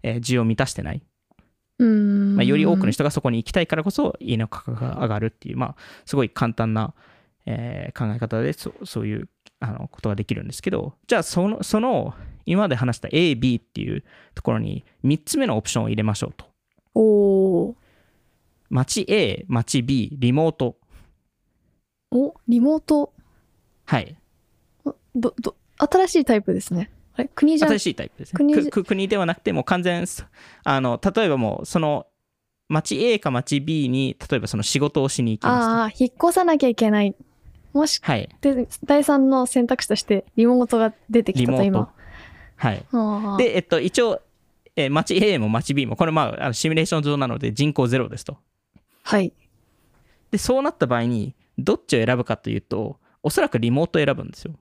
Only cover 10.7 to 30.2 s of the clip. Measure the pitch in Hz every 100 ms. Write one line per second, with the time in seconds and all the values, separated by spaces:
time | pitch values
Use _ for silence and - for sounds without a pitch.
10.7 | - - - - 226 165 180 196 214 -
11.7 | 214 247 190 113 - - - - 180 208
12.7 | 120 123 117 - 151 175 123 131 117 _
13.7 | 110 104 101 - - _ - - 113 107
14.7 | 98 - _ 131 151 - 311 247 110 -
15.7 | 120 110 110 107 101 - - - _ _
16.7 | _ _ - 220 208 202 196 190 175 196
17.7 | 240 _ _ _ _ _ _ _ _ _
18.7 | 127 127 - - 208 131 92 - 120 117
19.7 | 135 120 135 101 143 123 135 160 156 123
20.7 | - _ - - _ _ _ _ _ _
21.7 | _ _ _ _ 240 285 - - 233 262
22.7 | 311 - 302 294 - _ _ _ _ _
23.7 | _ - 131 - 156 _ _ _ _ _
24.7 | _ 285 - _ 247 233 - - - _
25.7 | _ 294 370 370 339 269 214 202 185 -
26.7 | 175 202 - _ - 254 - 294 320 311
27.7 | 208 180 - - - 143 180 285 302 294
28.7 | 214 175 190 190 202 170 175 - 170 -
29.7 | 180 180 175 175 -